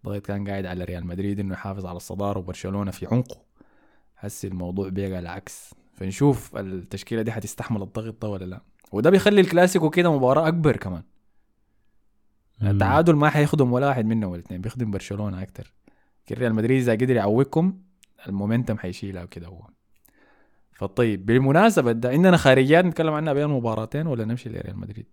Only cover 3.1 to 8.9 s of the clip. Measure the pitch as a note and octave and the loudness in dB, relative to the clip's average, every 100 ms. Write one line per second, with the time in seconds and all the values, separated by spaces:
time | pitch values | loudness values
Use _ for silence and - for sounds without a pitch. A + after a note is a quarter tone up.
3.1 | A#2 B2+ - _ _ _ _ _ _ _ | -2 -2 -10 _ _ _ _ _ _ _
4.1 | _ G2+ - G2 F#2 F2+ F2+ F#2+ F#2 G2 | _ -14 -10 -10 -8 -6 -6 -6 -4 -6
5.1 | F#2 E2+ F2 - - - - _ _ F#2+ | -6 -10 -12 -14 -20 -20 -20 _ _ -10
6.1 | G2 C#3+ B2 - - F#2+ F#2 F2 G2 - | 2 2 2 -4 -10 -8 -10 -10 -14 -6
7.1 | A2+ A2 A2+ G#2 - - G#2+ G2 - A2 | -4 -4 -6 -10 -12 -6 -6 -6 -10 -10
8.1 | A2 G#2+ G2 F#2 F#2 _ _ _ | -10 -10 -8 -10 -14 _ _ _